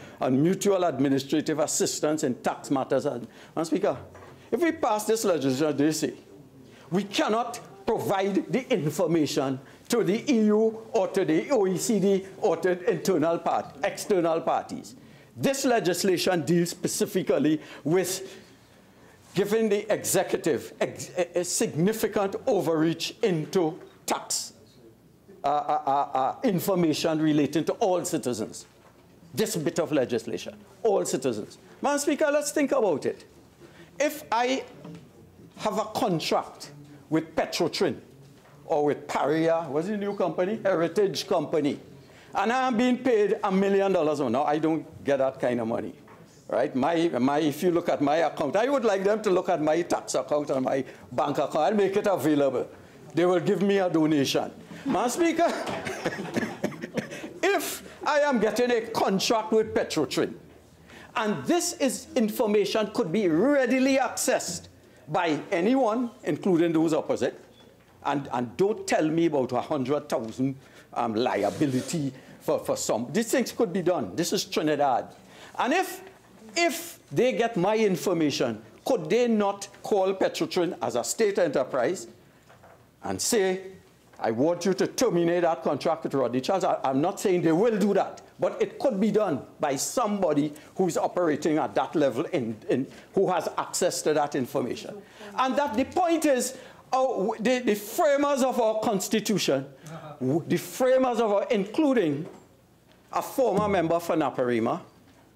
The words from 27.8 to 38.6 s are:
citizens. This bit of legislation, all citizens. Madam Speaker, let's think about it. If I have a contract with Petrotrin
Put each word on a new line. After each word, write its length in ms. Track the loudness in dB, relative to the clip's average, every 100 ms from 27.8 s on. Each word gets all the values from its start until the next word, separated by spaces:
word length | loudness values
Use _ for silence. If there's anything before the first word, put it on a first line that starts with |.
| 0 0
citizens. 600 | -2 -4 -4 -4 -6 -10 -20 -20 -20 -20 -20 -20 -10
This 220 | -4 -2 -2
bit 240 | -2 -2
of 120 | 0
legislation, 600 | 0 2 -2 -4 -8 -10 -14 -20 -2
all 220 | 2 2 0
citizens. 520 | -2 -2 -2 -6 -16 -20 -6
Madam 180 | -2 0
Speaker, 300 | 0 2 2
let's 200 | 2 0
think 220 | 0 2
about 320 | 2 2 0 -2
it. 200 | -6 -12 -20 -20 -20 -20 -20 -20 -4
If 240 | -4 -4 -4
I 320 | -2 0 -2 -4 -16 -18 -18 -20 -20 -20 -20 -20 -8
have 200 | -4 -2
a 80 | -4
contract 840 | -2 0 0 0 0 0 -10 -18 -18 -20 -20 -2
with 260 | -2 -2 -4
Petrotrin 640 | -4 -2 -2 0 -2 -2 -10 -20 -20 -20 -20 -20